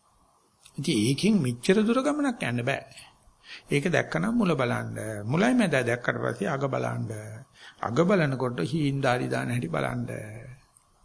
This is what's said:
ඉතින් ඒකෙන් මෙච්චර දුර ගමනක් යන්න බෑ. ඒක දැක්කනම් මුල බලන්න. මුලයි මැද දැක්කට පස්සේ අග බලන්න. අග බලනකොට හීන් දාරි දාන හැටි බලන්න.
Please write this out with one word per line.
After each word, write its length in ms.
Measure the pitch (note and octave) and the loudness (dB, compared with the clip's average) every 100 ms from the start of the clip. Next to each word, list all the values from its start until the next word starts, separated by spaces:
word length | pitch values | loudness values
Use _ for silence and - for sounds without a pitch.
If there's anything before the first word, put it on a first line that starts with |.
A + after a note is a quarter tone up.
| _ _ _ _ _ _ - | _ _ _ _ _ _ -18
ඉතින් 240 | - C#3 B2 | -8 0 2
ඒකෙන් 360 | G#2+ C#3 F#3+ G#3+ | 2 2 4 4
මෙච්චර 400 | B2+ A#2+ - G3 | 2 0 2 4
දුර 200 | G#3+ A#3+ | 4 2
ගමනක් 440 | C4+ D4 C#4+ A#3+ | 2 0 -2 -2
යන්න 180 | C3+ A#2+ | -2 -2
බෑ. 220 | A#2+ C#3 - - - _ _ _ - - - | -2 -2 -6 -18 -20 _ _ _ -20 -14 -2
ඒක 180 | C#3+ F3 | 0 2
දැක්කනම් 460 | C#3+ - D3+ F#3+ | 2 2 0 0
මුල 200 | A#3+ F#3+ | 2 2
බලන්න. 440 | C#3+ B2 A#2 A2+ A2 G#2+ G#2+ | 2 0 -2 -4 -6 -8 -6
මුලයි 320 | G#2 D#3 A3 | -2 2 4
මැද 220 | B3+ G3+ C3+ | 4 4 2
දැක්කට 440 | A#2 A#2+ - A#2+ | 2 0 -2 -2
පස්සේ 300 | B2 A#2 G#2 | -2 -2 -4
අග 140 | C3+ | -2
බලන්න. 460 | C#3 B2+ B2 A#2+ A#2 G#2+ G#2+ A2+ - - - - | -2 -2 -2 -4 -6 -8 -12 -14 -18 -20 -20 -8
අග 200 | - A#2+ | -2 2
බලනකොට 640 | F3 G3+ D3+ C3 B2+ A#2+ | 4 4 2 0 -2 -2
හීන් 380 | E3 D#3+ C#3+ C#3 | -2 0 0 0
දාරි 260 | C3+ B2 C3 | 0 0 0
දාන 220 | B2+ C3 | -2 -2
හැටි 200 | B2 A#2 | -2 -2
බලන්න. 380 | D3 C3 B2 A#2 A#2 A2 A2 B2 - _ _ _ _ | -2 -2 -2 -6 -8 -10 -14 -16 -20 _ _ _ _